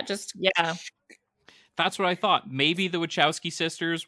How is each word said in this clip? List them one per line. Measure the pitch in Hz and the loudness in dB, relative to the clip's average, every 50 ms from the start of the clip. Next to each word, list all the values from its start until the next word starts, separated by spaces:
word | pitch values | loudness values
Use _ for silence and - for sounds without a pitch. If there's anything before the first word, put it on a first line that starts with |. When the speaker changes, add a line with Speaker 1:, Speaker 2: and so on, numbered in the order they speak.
| - | 0
Speaker 1:
just | - 196 202 - - - | -2 -4 -6 -6 -10 -8
Speaker 2:
Yeah. | - 180 190 190 180 165 165 165 175 - - - _ _ - - - _ _ _ _ _ - - - _ _ _ | 0 0 2 2 2 2 0 -2 -6 -10 -14 -18 _ _ -20 -20 -20 _ _ _ _ _ -20 -20 -20 _ _ _
Speaker 3:
That's | - 170 190 - - | -2 0 0 0 0
what | 196 180 | 0 0
I | 180 | 2
thought. | - - 202 175 - - - | 2 2 4 2 2 2 -2
Maybe | 131 131 143 156 165 175 190 180 | -2 2 2 2 2 2 0 0
the | 175 170 | 0 -2
Wachowski | 170 156 - 180 147 151 - - - 170 | -2 -2 2 2 2 2 2 0 -6 -8
sisters | - - 170 165 - - 170 165 165 160 - | -4 -4 -4 -4 -2 -2 -2 -2 -2 -2 -6